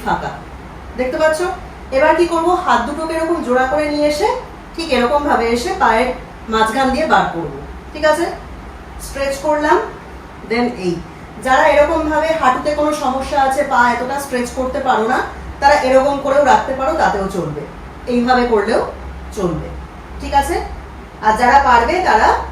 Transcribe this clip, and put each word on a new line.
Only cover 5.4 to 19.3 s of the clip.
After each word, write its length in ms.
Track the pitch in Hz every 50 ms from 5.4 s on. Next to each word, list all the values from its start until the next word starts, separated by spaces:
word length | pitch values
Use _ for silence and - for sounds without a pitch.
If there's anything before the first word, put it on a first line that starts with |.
| 233 233 240
এসে 160 | 240 - 370 381 381
পায়ের 280 | - - 220 226 254 247 - - - - - - - 226 220
মাঝখান 340 | 220 226 220 - 262 269 254 240
দিয়ে 120 | - 311 - 208
বার 120 | 196 175 - -
করব, 180 | 170 160 147 139 139 - - - - - - -
ঠিক 120 | 302 302 302
আছে? 140 | 311 320 339 370 - - - - - - - - - - - - - - -
স্ট্রেচ 300 | - - 269 277 277 277 - -
করলাম, 320 | 302 302 302 294 302 349 427 - - - - - - - - - - - - - 190
then 160 | 220 240 247 240 - - 185
এই। 80 | 175 165 160 - - - - - - - - -
যারা 180 | 262 262 285 311 311 285
এরকম 260 | 294 294 330 320 311 311 302
ভাবে 180 | 302 302 311 320 320 320
হাঁটুতে 320 | 277 254 254 - - 302 294 294
কোনো 120 | 294 302 302 - 285
সমস্যা 340 | 254 254 269 269 - 302 277 269 269
আছে, 140 | 262 294 269 262
পা 80 | 262 240 240 240 233
এতটা 240 | 233 247 254 277 285 277
স্ট্রেচ 220 | - 254 247 240 240 - 262
করতে 220 | 254 254 262 285 254 254
পারো 160 | 247 214 220 233
না, 60 | 254 277 - - - - - - - -
তারা 140 | 277 285 294 277 254 262
এরকম 280 | 262 262 262 285 285 269 -
করেও 180 | 269 269 285 285 254
রাখতে 220 | 220 214 - - 262 262
পারো, 120 | 269 311 330 311
তাতেও 260 | 269 - - 196 196 185 -
চলবে, 260 | 180 160 151 143 147 147 - - - - - - - - 254 247
এইভাবে 300 | 240 240 254 254 247 240 - 220
করলেও 280 | 202 202 214 254 - - - - - - - - - - -